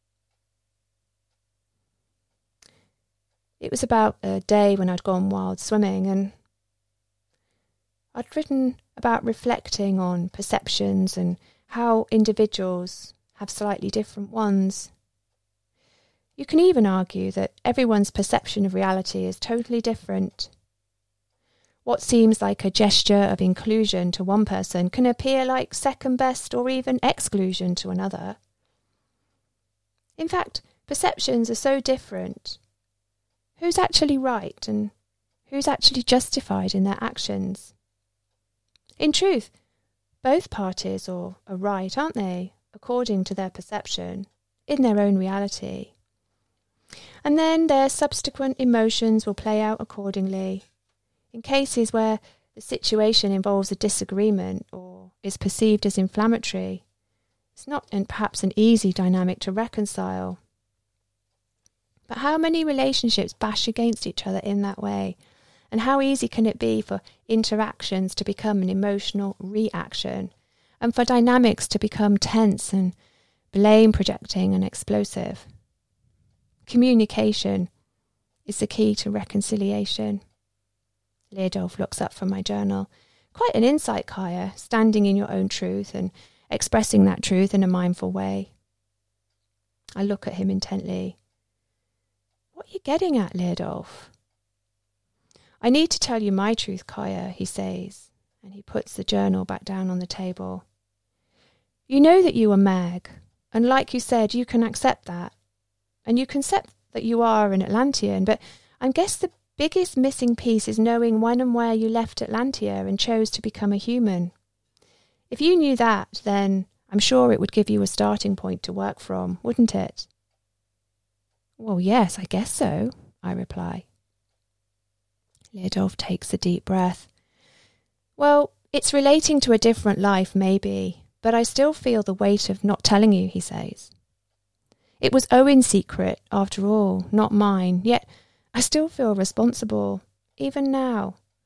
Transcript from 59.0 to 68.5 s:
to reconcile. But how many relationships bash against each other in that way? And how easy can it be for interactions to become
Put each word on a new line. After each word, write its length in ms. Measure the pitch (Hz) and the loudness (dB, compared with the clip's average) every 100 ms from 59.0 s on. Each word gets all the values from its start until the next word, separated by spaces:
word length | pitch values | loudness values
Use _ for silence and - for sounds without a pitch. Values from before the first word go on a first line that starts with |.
| 185 185 180 180 | 2 2 2 -2
to 120 | - | -6
reconcile. 840 | 196 233 - 208 - 185 190 185 185 _ _ _ _ _ _ _ _ _ _ _ _ _ _ _ _ - | -6 -4 -4 -6 -6 -6 -6 -8 -10 _ _ _ _ _ _ _ _ _ _ _ _ _ _ _ _ -16
But 100 | 226 | -6
how 180 | 277 320 | -2 0
many 260 | 320 330 | 2 0
relationships 680 | 311 269 269 269 233 214 190 | 0 0 0 0 0 0 -2
bash 340 | - 214 214 - | -4 -4 -2 -4
against 360 | 226 233 220 | -2 -2 -2
each 220 | - - - | -6 -8 -6
other 140 | 190 | -6
in 200 | 202 202 | -2 -2
that 200 | 202 196 | -2 -4
way? 340 | 202 202 196 180 _ _ _ _ _ | -6 -4 -6 -8 _ _ _ _ _
And 120 | 220 | -2
how 180 | 240 277 | 0 2
easy 260 | 269 277 - | 2 0 -2
can 200 | - 220 | 0 0
it 120 | - | 0
be 220 | 226 220 | -2 -2
for 200 | 208 196 - _ - | -2 -8 -10 _ -2
interactions 880 | 226 220 214 214 - - 190 185 - | 0 0 -2 -2 -6 -6 -4 -2 -4
to 80 | |
become 380 | 202 202 214 | -6 -4 -2